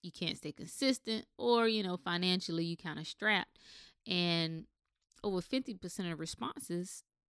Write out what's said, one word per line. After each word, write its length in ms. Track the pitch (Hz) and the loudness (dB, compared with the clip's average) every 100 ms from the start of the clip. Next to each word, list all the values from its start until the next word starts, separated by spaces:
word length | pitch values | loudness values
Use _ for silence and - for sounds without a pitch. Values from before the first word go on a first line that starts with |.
you 80 | 180 | -12
can't 260 | - 165 - | -4 -4 -4
stay 140 | 156 | -8
consistent? 720 | - 170 - 269 254 - 220 - - | -10 -12 0 2 2 -2 -4 -6 -2
Or, 300 | 240 233 226 | 4 6 6
you 140 | 214 | 4
know, 140 | 190 180 | 0 -2
financially 640 | - 175 185 185 - 165 | -2 2 4 2 2 -2
you 140 | 170 170 | 0 -2
kinda 260 | 170 156 | -6 -6
strapped? 540 | 160 - 208 202 - _ - - - _ | -8 0 2 4 2 _ -20 -20 -20 _
And 600 | - 180 175 170 165 160 - _ _ _ _ - | -2 2 4 4 2 -2 -10 _ _ _ _ -6
over 180 | 214 185 | -2 -2
fifty 320 | - 262 262 | 0 -2 -2
percent 400 | 196 180 - 180 | -8 -8 -4 -4
of 60 | 156 | -4
responses 840 | 160 - 302 294 - 175 185 - _ _ | -6 -6 -6 -6 -4 -4 -4 -10 _ _